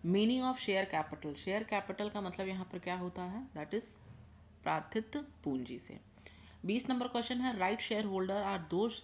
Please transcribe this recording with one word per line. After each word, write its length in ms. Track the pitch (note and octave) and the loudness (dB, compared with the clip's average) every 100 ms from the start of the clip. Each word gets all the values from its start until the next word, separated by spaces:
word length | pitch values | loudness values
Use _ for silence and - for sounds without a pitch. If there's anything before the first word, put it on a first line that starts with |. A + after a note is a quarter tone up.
| E3+ | 4
meaning 380 | G3 A3 B3+ | 6 6 4
of 180 | B3+ B3+ - | 2 2 2
share 200 | F#3+ F#3+ | 2 2
capital, 420 | D#3+ D3+ D3+ D#3 C#3+ | 0 -2 -4 -6 -4
शेयर 280 | - G3+ | 0 -2
कैपिटल 460 | A3 G3+ F#3+ F#3 G#3 | 0 -2 -2 -4 -2
का 120 | G#3 | -2
मतलब 260 | F#3+ F#3 F#3+ | -4 -2 -2
यहाँ 180 | F#3+ F#3 | -2 -4
पर 80 | F#3 | -6
क्या 180 | F3+ F3+ | -2 -2
होता 260 | F3+ F3 | -2 -4
है, 240 | F3+ G#3 C4 | -4 -6 -8
that 220 | D#3 D3+ G#3 | -8 -4 -2
is 140 | A3+ - - - - - - - | -2 -4 -18 -20 -20 -20 -20 -6
प्रार्थित 540 | D#3 D#3 - A3 A3+ D4 D4 - | 0 0 0 -4 -2 -6 -6 -6
पूंजी 360 | - C3 A#2+ B2 | -2 -2 -2 -6
से। 200 | - - - - - - - - E3+ | -8 -10 -16 -16 -16 -16 -20 -6 0
बीस 240 | A3+ B3+ | 2 2
नंबर 180 | B3 B3 | 2 2
क्वेश्चन 340 | B3 A#3 B3 | 0 0 2
है, 160 | B3+ A3 | 0 2
राइट 240 | F#3 A3 | 2 2
शेयर 240 | - G#3+ G#3+ | 2 2 2
होल्डर 380 | F#3+ F#3+ G3 | 2 2 2
are 200 | G3 F#3+ D#3 | 2 -2 0
those 280 | E3+ A3+ A3+ | 2 4 2